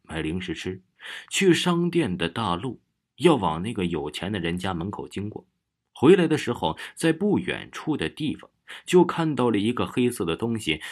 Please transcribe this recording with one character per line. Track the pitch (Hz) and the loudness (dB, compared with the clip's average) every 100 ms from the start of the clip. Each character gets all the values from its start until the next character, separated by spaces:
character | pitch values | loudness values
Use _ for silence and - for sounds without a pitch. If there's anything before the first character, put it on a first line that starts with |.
买 | - 160 | -12 -8
零 | 156 180 | -6 -6
食 | 185 | -6
吃。 | 160 185 185 _ _ - - - | -8 -8 -10 _ _ -16 -16 -8
去 | - 196 | 2 4
商 | 160 185 170 175 | 4 4 2 2
店 | 170 127 90 | 0 0 0
的 | 85 | -4
大 | - 107 87 | -2 -2 -2
路 | 127 - _ _ _ - | -4 -10 _ _ _ 2
要 | 165 139 | 4 4
往 | 90 78 | 2 -2
那 | 101 | -4
个 | 110 90 | -2 -2
有 | 82 73 | -2 -6
钱 | - 90 | -6 -6
的 | 101 | -4
人 | 82 87 | -4 -4
家 | 98 | -4
门 | 85 95 | -4 -6
口 | - - | -8 -10
经 | 95 104 | -8 -8
过， | - - _ _ _ _ | -10 -16 _ _ _ _
回 | - 135 190 | 4 8 8
来 | 160 | 6
的 | 151 | 0
时 | - | -2
候 | 117 80 80 - - | -2 -2 -4 -10 -2
在 | 165 | 0
不 | 160 208 151 | 2 2 0
远 | - - - | 0 -6 -8
处 | - - 127 | -10 -4 -2
的 | 80 | -4
地 | - 151 - | -4 -6 -6
方 | - _ - - - | -10 _ -20 -16 4
就 | 180 180 | 6 6
看 | - 160 131 | 2 0 2
到 | 123 | 2
了 | 104 | 2
一 | 107 | 0
个 | 120 90 | 0 -2
黑 | - 123 | 0 0
色 | - 85 | 0 -2
的 | 80 | -2
东 | 117 113 | -2 -2
西 | 107 78 - | -2 -2 -4